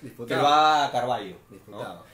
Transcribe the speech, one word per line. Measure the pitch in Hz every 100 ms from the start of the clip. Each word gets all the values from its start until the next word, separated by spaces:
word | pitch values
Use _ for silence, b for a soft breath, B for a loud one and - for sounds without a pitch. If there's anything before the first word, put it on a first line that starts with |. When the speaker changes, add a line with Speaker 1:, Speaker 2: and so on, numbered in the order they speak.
Speaker 1:
Disputado. | 131 - 117 -
Speaker 2:
que | 143
va | 151 156 151 139
a |
Carvalho, | 123 123 117 95 85 _
¿no? | 95
Speaker 1:
Disputado. | - 104 - - B